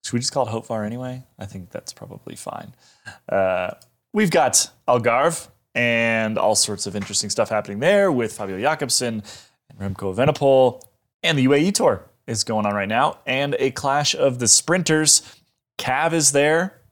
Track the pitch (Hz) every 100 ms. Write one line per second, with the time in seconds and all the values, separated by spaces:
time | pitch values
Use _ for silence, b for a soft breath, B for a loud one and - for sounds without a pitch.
0 | - 120 123 139 117 113 - 113 107 120
1 | 127 127 127 - 98 98 87 - - -
2 | - - - - - - - - B B
3 | B B - 98 95 92 90 - _ _
4 | _ 208 208 170 135 - - _ - 123
5 | 113 117 175 165 - _ _ - 120 117
6 | 117 113 110 110 101 107 - 101 101 101
7 | 98 101 107 - 107 107 104 101 151 202
8 | 196 131 113 - 101 95 127 156 139 -
9 | 123 110 101 B B B _ - 98 95
10 | 98 92 139 147 139 135 127 123 - _
11 | _ _ 170 151 131 143 175 202 185 101
12 | - _ - 113 - 110 104 101 98 113
13 | 143 - - 131 143 143 135 - 139 139
14 | 143 - 139 123 120 - - 180 165 156
15 | 156 - B B B _ _ - - 131
16 | 165 165 143 143 147 160 185 - _